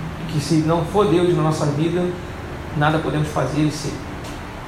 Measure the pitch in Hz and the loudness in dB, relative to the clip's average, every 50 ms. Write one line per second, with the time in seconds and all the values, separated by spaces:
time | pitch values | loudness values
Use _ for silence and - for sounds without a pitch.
0 | - - - - - - - 147 - - 165 156 156 160 170 175 156 - 196 202 | -8 -8 -8 -8 -6 -4 -2 -2 0 2 2 2 4 4 2 2 0 2 2 4
1 | 202 - 165 175 175 170 156 151 151 156 151 - 156 143 139 147 160 170 170 180 | 4 6 4 4 4 4 4 4 2 2 2 2 0 0 2 2 2 2 2 0
2 | 180 180 180 - - - - - - - - - - - - 147 147 156 156 160 | 0 0 -2 -4 -8 -10 -10 -10 -10 -10 -10 -10 -10 -6 -2 0 2 2 2 2
3 | 160 - 147 151 151 - - 160 139 131 - 147 156 151 - - - 139 - - | 0 0 0 0 -2 0 0 -2 -2 0 0 2 2 2 0 -2 -4 -6 -6 -6
4 | - - - - - - - - - - - - - | -8 -10 -10 -10 -10 -10 -10 -10 -10 -10 -12 -12 -12